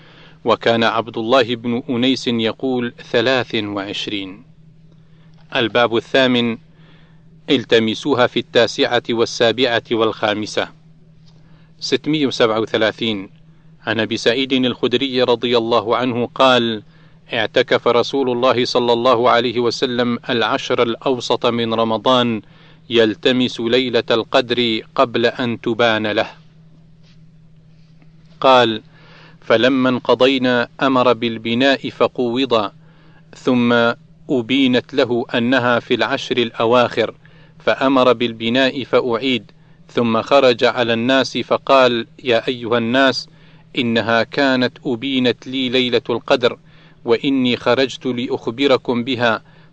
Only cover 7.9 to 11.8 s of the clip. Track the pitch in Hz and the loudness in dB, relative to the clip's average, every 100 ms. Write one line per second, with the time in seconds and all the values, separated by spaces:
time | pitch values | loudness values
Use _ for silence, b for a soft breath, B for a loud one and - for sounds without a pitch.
7.9 | 104 147 120 120 131 - 123 110 - 120 | -4 -2 0 0 0 -2 0 0 0 -2
8.9 | 120 - 117 113 - 117 113 127 117 - | -2 -2 -2 -2 0 0 2 0 0 -2
9.9 | 113 113 - 110 104 104 117 90 - _ | 0 0 0 -2 -2 -4 -6 -8 -10 _
10.9 | - - - - b b b b b | -20 -20 -20 -20 b b b b b